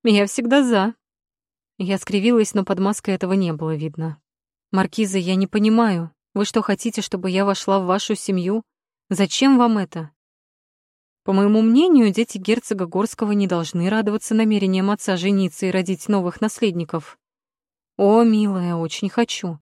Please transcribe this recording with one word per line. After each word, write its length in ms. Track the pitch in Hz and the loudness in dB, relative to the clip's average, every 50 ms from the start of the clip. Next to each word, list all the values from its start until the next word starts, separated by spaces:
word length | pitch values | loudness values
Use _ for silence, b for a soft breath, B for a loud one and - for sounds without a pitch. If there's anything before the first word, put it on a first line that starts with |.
| - | 4
Я 220 | 233 214 202 202 | 4 4 4 2
всегда 380 | 202 - - 233 233 262 285 277 | 0 -2 -4 0 2 2 2 4
за». 320 | 247 233 202 190 220 233 _ _ _ _ _ _ _ _ _ _ _ _ _ _ _ _ | 4 2 2 0 0 -4 _ _ _ _ _ _ _ _ _ _ _ _ _ _ _ _
Я 220 | - 190 180 196 185 | -8 -4 -4 -4 -4
скривилась, 560 | - - 208 202 190 233 240 226 214 - - | -4 -2 -2 0 2 4 4 4 2 2 0
но 100 | 208 190 | -4 -2
под 140 | - 196 175 | -2 -2 -2
маской 340 | 190 196 214 - - - 190 | 0 -2 -2 -4 -4 -4 -4
этого 200 | 185 - 180 190 | -2 -2 -2 0
не 200 | 196 190 170 160 | 0 0 -2 -4
было 220 | 151 160 156 160 | -4 -4 -6 -4
видно. 440 | 147 156 160 151 160 160 160 151 _ _ _ _ _ _ _ _ _ _ _ | -4 -6 -8 -8 -6 -8 -8 -8 _ _ _ _ _ _ _ _ _ _ _
«Маркиза, 480 | - 190 190 - - - 220 190 190 190 | 0 0 0 0 -2 -4 -4 -2 -2 -4
я 160 | 175 175 190 | -2 0 0
не 100 | 185 196 | 0 0
понимаю, 680 | 190 - 214 208 220 220 226 233 220 190 170 170 160 _ _ _ _ _ | 0 0 0 2 4 4 4 2 2 0 -2 -4 -8 _ _ _ _ _
вы 120 | 196 208 | -4 -4
что, 180 | - - 226 208 | -2 -2 -2 0
хотите, 400 | - 196 - - 240 - - 196 | 0 -4 -2 -2 -6 -4 -4 -6
чтобы 260 | - - 185 180 190 | -6 -8 -6 -4 -2
я 160 | 180 190 202 | 0 0 0
вошла 340 | 202 196 - - - 190 196 | 0 -2 -2 0 0 0 0
в 60 | 185 | 2
вашу 300 | 180 185 202 - - 214 | 0 -2 -2 0 -4 -6
семью? 480 | - - - 190 185 175 185 208 226 - _ _ _ _ _ _ _ _ _ | -4 -2 -4 -2 -2 -2 -2 -4 -4 -6 _ _ _ _ _ _ _ _ _
Зачем 480 | 196 175 196 - - - 269 277 269 247 | -2 -2 0 -2 0 0 4 4 4 4
вам 180 | 240 233 220 | 4 2 2
это?» 320 | 208 185 - - 170 160 151 _ _ _ _ _ _ _ _ _ _ _ _ _ _ _ _ _ _ _ _ _ _ _ | -2 -4 -6 -8 -12 -12 -12 _ _ _ _ _ _ _ _ _ _ _ _ _ _ _ _ _ _ _ _ _ _ _
По 80 | - | 0
моему 300 | 190 190 202 208 214 220 | 2 2 4 4 4 4
мнению, 500 | 220 226 226 269 330 370 330 269 226 202 | 4 4 4 4 6 6 6 6 6 4
дети 260 | 180 214 233 - - | 2 0 -2 -2 -4
герцога 480 | 202 185 190 220 240 - - 214 190 185 | -8 -2 -2 -2 -2 -2 -6 -6 -6 -6
Горского 460 | 165 - 185 202 226 - - 226 208 | -4 -2 -2 -2 -2 -4 -4 -2 0
не 160 | 208 208 196 | 0 0 0
должны 420 | 185 180 170 165 147 - 170 170 185 | 0 0 -2 -4 -4 -4 -2 -2 0
радоваться 460 | 214 220 214 208 208 220 - - 220 | 0 0 0 -2 -4 -4 -4 -2 0
намерениям 560 | 220 226 214 214 202 196 190 185 190 185 196 | 2 2 2 2 2 0 0 0 0 0 0
отца 240 | 208 - - - 185 | -2 -2 -2 -4 -4
жениться 500 | 175 175 196 202 196 190 175 - - 196 | -2 0 0 0 2 0 -2 -2 -4 -4
и 60 | 185 | -2
родить 380 | 180 190 185 185 190 160 - - | -2 -2 -2 -2 -4 -6 -2 -2
новых 320 | 208 196 180 175 175 - | 0 0 0 -2 -4 -4
наследников. 760 | 220 220 - - 240 208 170 175 165 151 - 165 151 - - _ _ _ _ _ _ _ _ _ _ _ _ _ _ _ _ | -6 -6 -2 -2 -2 -2 -2 -4 -8 -6 -8 -8 -8 -10 -20 _ _ _ _ _ _ _ _ _ _ _ _ _ _ _ _
«О, 280 | - 196 196 214 226 233 | 0 2 4 6 6 6
милая, 520 | 226 220 214 214 202 196 185 175 175 170 | 4 4 2 0 0 -2 -2 -2 -2 -2
очень 340 | 170 165 160 - - - 190 | -4 -4 -6 -6 -6 -6 -4
хочу. 500 | - - 233 - - - - 180 160 147 | 0 -2 -2 -2 -2 -8 -6 -8 -8 -10